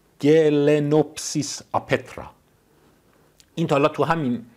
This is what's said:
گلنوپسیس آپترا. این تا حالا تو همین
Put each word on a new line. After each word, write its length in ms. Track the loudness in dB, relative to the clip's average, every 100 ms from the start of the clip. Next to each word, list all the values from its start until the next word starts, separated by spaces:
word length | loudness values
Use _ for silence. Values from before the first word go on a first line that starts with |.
| _ -2
گلنوپسیس 1400 | 2 4 4 2 2 2 2 2 0 -4 -8 -6 -6 -10 -8
آپترا. 540 | -8 -2 -4 -4 -18 -18 -20 _ _ _ _ _ _ _ _ _ _ _ -6
این 120 | -2
تا 80 | 2
حالا 120 | 0
تو 160 | 0
همین 420 | -2 -2 -2 -6 -10